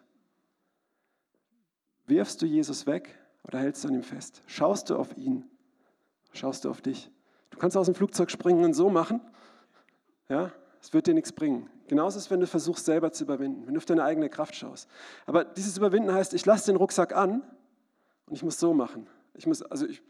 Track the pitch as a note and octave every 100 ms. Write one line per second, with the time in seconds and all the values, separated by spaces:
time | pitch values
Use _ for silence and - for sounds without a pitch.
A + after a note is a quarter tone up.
0 | _ _ _ _ _ _ _ _ _ _
1 | _ _ _ _ _ _ _ _ _ _
2 | - D#3 G3+ - E3 D3+ D3 C#3 - E3
3 | - - _ _ - C3 C3+ C#3+ D#3 C3
4 | A#2+ C#3+ - - - - D3+ G3+ - -
5 | C3+ - C3 C3 - _ _ _ _ _
6 | _ _ _ - C3+ C3+ - A#2 - -
7 | - _ _ _ _ - F3+ F#3+ F3+ F3
8 | G3+ - E3+ - F3 F3 E3+ C#3+ F#3+ E3+
9 | E3 A#3 - - - _ _ _ _ _
10 | _ _ - C#3 F3+ - - _ - D#3
11 | E3 D#3+ - - D#3 A#2+ A2+ - - C#3+
12 | F3 G3 - F#3 F3+ E3+ D3+ E3+ - D#3+
13 | D#3+ - D3 C3+ C3+ C3+ A#2 D#3+ - E3
14 | D3+ D#3 D3 - D3+ - A#2+ C3+ - -
15 | - - - E3+ - F3+ G3 F3+ G3+ G3+
16 | G3+ F#3+ F#3 F3 G3+ G#3+ - F#3+ F#3+ -
17 | E3+ - F#3+ A#3 - - _ _ _ _
18 | _ _ _ C#3+ E3 D#3 E3+ D#3 A#2 A2+
19 | G#2+ _ _ - - D#4 - C4+ - -
20 | _